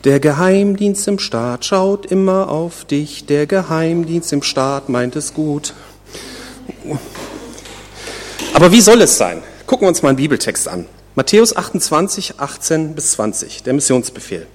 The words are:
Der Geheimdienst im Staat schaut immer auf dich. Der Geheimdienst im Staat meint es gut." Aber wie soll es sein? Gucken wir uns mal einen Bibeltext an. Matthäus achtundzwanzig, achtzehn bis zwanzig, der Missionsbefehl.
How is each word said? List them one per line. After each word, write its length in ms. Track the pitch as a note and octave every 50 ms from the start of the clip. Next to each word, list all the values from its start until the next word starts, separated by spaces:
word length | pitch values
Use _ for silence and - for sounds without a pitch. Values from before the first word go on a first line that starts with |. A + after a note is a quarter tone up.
| -
Der 160 | C#3 C#3 C#3
Geheimdienst 880 | C3+ D3+ C#3+ D3 F3+ F#3 F#3+ G3 G3+ G3+ G3 G3 G#3 G3+ G3 G3 -
im 120 | G#3 G#3 F#3+
Staat 460 | - - - A#2 A#2 B2 A#2+ - -
schaut 400 | - G3+ F#3+ F#3 G3 G3+ G3+ G3+
immer 440 | - F#3 F#3+ F#3+ F#3+ F#3 F#3+ F#3+ -
auf 360 | D3 D#3 E3 E3+ E3 - -
dich. 400 | - D3 C#3+ D3+ D3 - - -
Der 200 | - C#3+ D3 D3+
Geheimdienst 880 | D3 G3+ F#3+ F3+ D3+ D#3+ D#3+ D#3+ D#3+ E3+ E3+ E3+ D#3+ E3 E3+ E3 -
im 120 | D3 C#3+ C#3
Staat 460 | - - C#3 C3 C3+ C#3 C#3 C#3 -
meint 260 | B2 B2 B2 B2 -
es 180 | D3+ D3 - -
gut." 400 | - D#3 D3+ C#3+ D3+ D3 - - - - - - - _ - - - - - - - - - - - - - - - - - - C3+ - - - - - - - - - - - - - - - - - - - - - - - - - - - - - - -
Aber 180 | D3 E3+ F3
wie 100 | F#3 A#3+
soll 200 | G#3 G#3 A3+ A#3+
es 160 | F#3+ C3+ -
sein? 240 | - G#2+ F2 E2+ E2 - - - - -
Gucken 200 | - C4 B3+ -
wir 40 | F#3
uns 120 | E3 -
mal 80 | - C#3
einen 80 | C3+
Bibeltext 500 | B2+ C#3 D3+ C#3 G#2+ - A2+ - - -
an. 180 | - D#2+ F2+ E2+ - - - - - -
Matthäus 400 | - C3 - - G#3 A#3 A3+ -
achtundzwanzig, 800 | - F3+ - - F3+ - - D#3 D3+ F#3 G3 - G3+ F3+ - -
achtzehn 560 | - C#3 C#3+ - - - - D#3+ D#3 D#3+ D3+ D#3
bis 180 | D3 - -
zwanzig, 520 | - - G#2+ G#2+ G2 - - - - - -
der 100 | B2+ C3
Missionsbefehl. 720 | D3 C#3+ - C3 B2+ A2+ - - - - - G2 E2 E2 - _